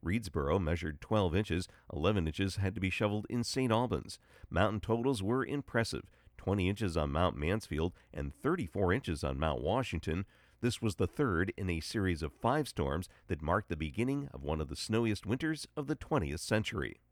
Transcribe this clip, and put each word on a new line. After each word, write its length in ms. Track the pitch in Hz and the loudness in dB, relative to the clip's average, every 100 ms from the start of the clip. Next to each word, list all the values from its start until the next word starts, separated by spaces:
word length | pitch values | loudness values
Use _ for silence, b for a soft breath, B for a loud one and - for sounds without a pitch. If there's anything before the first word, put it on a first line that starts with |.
Reedsboro 560 | 78 104 95 82 69 90 | 0 -2 -2 -2 2 2
measured 400 | 82 85 80 73 | 2 0 -2 -8
twelve 340 | - 110 92 | -2 2 4
inches. 340 | 87 107 85 92 B B | 2 0 -2 -2 B B
Eleven 360 | - 82 104 80 | 0 2 4 0
inches 300 | 78 98 - | 0 -2 0
had 180 | 98 | -2
to 60 | 95 | 0
be 100 | 92 | -2
shoveled 360 | - 107 104 104 | 0 0 0 -2
in 140 | 120 | -2
Saint 280 | 117 - 131 | -2 0 2
Albans. 460 | 113 123 85 - - B B B | 2 2 -2 -4 -14 B B B
Mountain 300 | 82 101 104 | 2 2 2
totals 420 | - 113 123 127 | 0 0 2 0
were 240 | 95 127 131 | 0 0 0
impressive. 640 | 143 - 120 113 - - b b - | -4 -2 0 0 -2 -8 b b -8
Twenty 320 | - 101 92 | 0 2 4
inches 260 | 104 104 82 | 2 0 2
on 160 | 76 | 2
Mount 260 | 71 87 69 | 2 2 2
Mansfield 560 | 76 107 - 73 82 - b | 0 0 0 0 0 -2 b
and 220 | - 71 | -6 -6
thirty-four 580 | - 135 180 113 - 92 | -2 0 0 -2 0 2
inches 320 | 101 - 78 | 2 0 -2
on 140 | 76 67 | -2 0
Mount 240 | 78 65 | 0 0
Washington. 640 | 67 113 131 85 - 80 101 b b b | 0 0 0 -2 -2 -2 -4 b b b
This 220 | 120 117 | -2 0
was 140 | 113 101 | -2 0
the 100 | 92 | -2
third 460 | - 143 85 95 - | 2 2 2 0 -2
in 140 | 95 | -2
a 100 | 82 | -2
series 420 | - 117 95 85 | -2 0 2 2
of 100 | 78 | -2
five 360 | - 113 143 143 | -2 0 0 -2
storms 400 | - 71 78 92 b b | -2 0 0 -4 b b
that 120 | 82 | -4
marked 280 | 76 92 101 | 0 0 0
the 80 | 80 | -4
beginning 520 | 80 73 120 143 143 | -4 -2 -2 -2 -6
of 80 | 62 | -8
one 180 | 69 78 | -4 -2
of 80 | 76 | -2
the 80 | - | -6
snowiest 480 | - 107 117 101 | 0 2 2 0
winters 420 | - 127 160 156 - | -2 -2 0 -4 -6
of 120 | - 139 | -8 -6
the 80 | |
twentieth 460 | 151 - 151 76 76 | -6 0 0 0 -4
century. 600 | - 110 107 - 64 50 _ | 0 0 0 -2 -4 -6 _